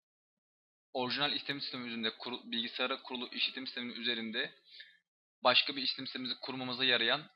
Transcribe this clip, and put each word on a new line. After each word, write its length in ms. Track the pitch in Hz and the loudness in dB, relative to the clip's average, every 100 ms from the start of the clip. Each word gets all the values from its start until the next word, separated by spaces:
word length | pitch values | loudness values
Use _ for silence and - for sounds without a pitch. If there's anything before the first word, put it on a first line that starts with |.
| _ _ _ _ _ _ _ _ _ | _ _ _ _ _ _ _ _ _
orijinal 400 | 131 123 127 143 | 0 0 2 0
işletim 280 | 113 - 139 | 0 -4 -6
sistemi 260 | - 131 120 | -4 -6 -6
üzerinde 300 | 117 110 - | -2 -2 -2
kuru-, 340 | 123 127 120 | -8 -8 -4
bilgisayara 520 | 117 117 - 131 131 | -4 -2 -2 -2 -2
kurulu 260 | - 127 123 | -6 -6 -6
işletim 380 | 120 - 131 131 | -2 -2 -2 -8
sisteminin 280 | 127 120 | -6 -6
üzerinde 600 | 117 117 117 113 117 156 - - - - _ _ _ _ _ | -4 -2 -2 -2 -2 -4 -8 -20 -18 -18 _ _ _ _ _
başka 340 | 127 123 - 139 | 6 6 4 0
bir 60 | |
işletim 240 | 127 - 131 | -2 -2 -6
sistemimizi 340 | 127 123 123 | -4 -4 -6
kurmamıza 440 | - 131 127 123 | -6 -4 -2 2
yarayan 460 | 131 120 117 143 156 | 6 6 6 2 0